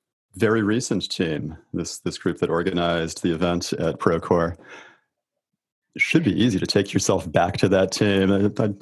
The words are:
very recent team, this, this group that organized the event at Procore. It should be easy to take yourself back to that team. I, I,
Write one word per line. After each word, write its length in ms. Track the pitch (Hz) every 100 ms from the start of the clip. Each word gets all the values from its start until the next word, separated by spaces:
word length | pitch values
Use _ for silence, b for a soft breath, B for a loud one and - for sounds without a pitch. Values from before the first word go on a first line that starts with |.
| _ _ _
very 280 | 98 107 113
recent 460 | 104 113 - 101 -
team, 480 | - 85 76 78 80 _
this, 260 | 87 82 -
this 180 | 90 -
group 200 | 92 85
that 120 | 85
organized 720 | 85 90 87 87 85 82 -
the 100 | 92
event 400 | 80 87 87 -
at 260 | - 82 -
Procore. 580 | - 82 - 87 82 87 B B B B B _ _ _ _ _ _ _ _
It 80 | -
should 220 | - 156
be 140 | 151 85
easy 200 | 120 95
to 80 | -
take 260 | 101 95
yourself 380 | 92 - 95 -
back 240 | 90 87 -
to 140 | 98
that 200 | 95 95
team. 400 | - 104 98 95
I, 320 | 98 101 -
I, 60 | 107 98